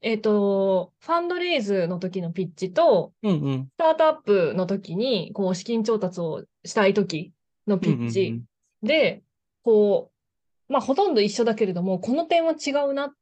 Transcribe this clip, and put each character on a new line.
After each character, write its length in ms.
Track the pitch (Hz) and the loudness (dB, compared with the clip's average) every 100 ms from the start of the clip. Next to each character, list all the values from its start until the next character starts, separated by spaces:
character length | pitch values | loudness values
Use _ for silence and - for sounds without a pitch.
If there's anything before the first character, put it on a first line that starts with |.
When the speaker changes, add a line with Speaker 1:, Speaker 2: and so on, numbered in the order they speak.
| 226 | -2
Speaker 1:
え 100 | 220 | -2
っ 60 | |
と、 680 | 214 208 202 196 196 190 180 _ | 0 2 2 2 2 0 -2 _
フ 120 | - | -2
ァ 80 | 339 | -2
ン 60 | 349 | 0
ド 100 | 359 | -2
レ 180 | 349 320 | 0 -2
イ 40 | |
ズ 260 | 202 196 170 | 0 -2 0
の 100 | 180 | -4
時 240 | 190 185 | -6 -6
の 100 | 170 | -6
ピ 120 | 170 | -4
ッ 60 | 180 | -6
チ 200 | - 185 | -6 -4
と、 400 | 185 330 208 147 _ | 2 4 4 2 _
Speaker 2:
う 60 | 214 | 0
ん 120 | 170 | 0
う 100 | 143 | 0
ん。 180 | 131 135 | -4 -6
Speaker 1:
ス 40 | _ | _
タ 80 | 330 | 0
ー 100 | 320 | 4
ト 120 | 320 | 2
ア 20 | |
ッ 40 | 311 | 2
プ 380 | - 202 165 | 2 2 2
の 120 | 156 180 | 0 -2
時 300 | 196 - 165 | -4 -4 -4
に、 340 | 254 220 160 | -2 -2 -4
こ 160 | - 190 | -4 -2
う、 80 | 185 | -2
資 80 | |
金 220 | - 233 220 | -4 -2 0
調 120 | 220 | 0
達 220 | 190 180 | -2 -4
を 240 | 170 151 - _ - | -6 -6 -12 _ -6
し 80 | |
た 120 | - 196 | 2 2
い 80 | |
時 380 | 202 180 156 175 _ _ _ - | 2 0 -4 -8 _ _ _ -2
の 120 | 196 | -2
ピ 120 | 175 | 0
ッ 200 | 135 117 | 0 0
チ 100 | 113 | -2
Speaker 2:
う 20 | |
ん 40 | 185 | -2
う 40 | |
ん 140 | 117 120 _ _ _ | -4 -10 _ _ _
う 20 | 214 | 0
ん。 20 | |
Speaker 1:
で、 360 | 311 220 - _ _ _ _ | 2 2 0 _ _ _ _
こ 480 | - 214 208 196 - _ _ _ _ _ _ | 2 4 4 2 -2 _ _ _ _ _ _
う、 40 | |
ま 60 | 269 | -4
あ、 20 | |
ほ 120 | 220 | 0
と 140 | 269 403 | 0 2
ん 60 | |
ど 80 | 262 | 2
一 80 | 208 | 0
緒 160 | 208 233 | 0 0
だ 100 | 220 | 0
け 100 | 208 | -2
れ 60 | |
ど 120 | 175 | -2
も、 160 | 185 185 | -2 -2
こ 140 | 185 | -2
の 120 | 277 330 | -2 2
点 180 | 339 | 2
は 80 | 330 | 2
違 200 | 311 - 285 285 | -2 -2 -2 -2
う 80 | |
な 140 | 277 285 | -2 -6
っ 40 | _ | _